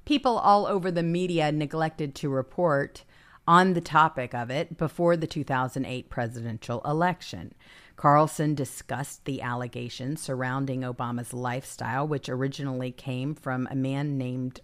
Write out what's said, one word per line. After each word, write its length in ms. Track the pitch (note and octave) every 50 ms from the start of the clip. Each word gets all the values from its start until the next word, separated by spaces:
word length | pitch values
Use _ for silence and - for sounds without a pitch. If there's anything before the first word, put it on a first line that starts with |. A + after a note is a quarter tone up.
| -
people 340 | - D4+ C#4 C#4 C4 A#3 -
all 300 | - G3 G3+ G#3 G3+ A2+
over 240 | G#3 G3 E3+ F#3+
the 120 | F3 E3+ E3
media 500 | E3+ E3+ F3 F3+ F3+ F3 E3 D3+ D3+ D3+
neglected 640 | D3+ D3+ C#3+ - D#3+ D#3+ D#3 D#3 - D#3 C#3 C3
to 140 | - - D3
report 760 | C3+ C3 B2+ - - - F3 E3+ D3 C#3 C#3+ - - - - - - - - - - - _ -
on 260 | E3+ F3 F#3 F#3+ F#3
the 80 | E3+
topic 520 | E3+ - D3+ D#3+ D#3 D#3+ - C#3 B2 B2 -
of 140 | A#2+ A#2+ A#2
it 280 | B2+ D3 E3+ - D#3+ -
before 380 | E3 D3+ - - F3 E3+ F3
the 100 | E3 D3+
two 200 | - - D#3+ C#3
thousand 400 | - C#3+ B2+ B2+ B2+ - C3+ C3
eight 240 | - B2+ B2+ - -
presidential 720 | - - A#2+ A2+ A#2+ A#2+ A2+ A#2 A#2 A#2 - - A#2+ A#2+ -
election. 680 | - D3 D#3+ F3 F3+ E3+ E3+ - - - F2+ E2 F#2 - - - - - - - - _
Carlson 600 | - - D3+ C#3+ D3 D#3 D#3 - - D#3 D3 D3+
discussed 720 | C#3 C3+ - - - - - B2 A#2+ C#3 - - - -
the 160 | - C3+ B2+
allegations 800 | - B2 B2 B2 B2 B2 - B2 A#2+ A#2+ - - B2+ B2+ D3+ -
surrounding 600 | - - C#3 B2+ B2+ B2+ B2+ C3+ C#3 C3+ C3 C3
Obama's 520 | C3 B2+ B2 - B2+ A#2+ A#2+ A#2+ A#2+ - -
lifestyle, 760 | B2 B2 B2 A#2+ C3 C3+ - - - A#2+ A#2 A#2 C3+ C#3+ D#3
which 220 | D3+ C#3 - -
originally 600 | B2+ B2+ C3 C3+ C3+ - C#3+ C#3 C3 B2+ B2+ B2+
came 440 | B2 - - C3+ B2+ B2+ C3 C#3+ D#3
from 320 | - - C#3 B2+ B2+ B2+ -
a 60 | -
man 420 | C3+ C3 C3+ C3+ C#3 D3 D3 C#3+ C3+
named 440 | B2+ B2+ B2+ B2+ B2+ B2+ B2+ -